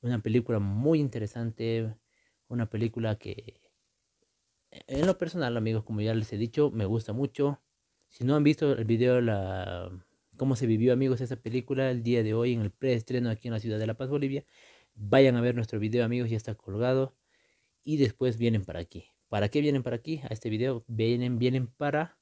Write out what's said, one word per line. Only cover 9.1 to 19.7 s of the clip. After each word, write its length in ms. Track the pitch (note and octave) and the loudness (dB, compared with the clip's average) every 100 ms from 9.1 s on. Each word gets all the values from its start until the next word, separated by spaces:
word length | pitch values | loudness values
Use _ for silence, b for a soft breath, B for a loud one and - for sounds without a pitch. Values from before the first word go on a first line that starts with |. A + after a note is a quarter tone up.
| B2 | 4
la, 680 | A#2+ G2+ F#2+ F#2+ F#2 F2+ F#2 F#2 - _ _ - | 2 0 -2 -4 -6 -8 -10 -14 -18 _ _ -4
cómo 180 | C3+ B2 | -2 0
se 100 | A#2+ | 2
vivió, 280 | A2 A#2+ | 4 4
amigos, 260 | B2 C3+ A#2+ | 4 2 0
esa 160 | B2 A#2+ | -2 -6
película 540 | - B2 A#2+ C3 C3 | -4 -6 -4 -2 0
el 120 | B2 | -2
día 200 | A#2 A#2+ | 0 2
de 100 | A2 | 2
hoy 220 | A2 A#2+ | 2 2
en 80 | A#2 | 2
el 80 | G#2 | -2
preestreno 580 | - C3+ B2 A2 B2 A#2+ | -2 0 0 0 -2 0
aquí 200 | A2 B2 | -2 -4
en 40 | |
la 80 | A2 | -6
ciudad 180 | A2 G#2+ | -4 -2
de 80 | A2 | -2
La 120 | A2 | -4
Paz, 100 | C3 | -4
Bolivia, 380 | C#3+ C#3 C3+ - b b b b | -2 -2 -4 -8 b b b b
vayan 420 | - G#2 C3+ C3+ A#2+ | -12 2 8 8 6
a 60 | |
ver 120 | A#2+ | 2
nuestro 240 | A#2 A2+ G#2+ | 0 -2 -2
video, 280 | G#2+ A#2 A#2 | 0 0 0
amigos, 240 | A#2+ A#2 | 0 -2
ya 80 | A2+ | -2
está 160 | A2 | -4
colgado. 600 | A2 - G2+ B2 C3 C3+ _ _ _ _ _ _ _ | -10 -6 -2 0 2 0 _ _ _ _ _ _ _
Y 140 | - D3+ | -4 2
después 400 | C3 - B2+ A2+ | 2 2 -2 2
vienen 260 | A#2 A2+ | 2 2
para 160 | F#2+ E2+ | 0 -8
aquí. 280 | F2 F2+ - _ _ | -10 -12 -18 _ _
¿Para 200 | G#2+ G#2 | 0 2
qué 140 | D3 | 2
vienen 200 | D3 | 2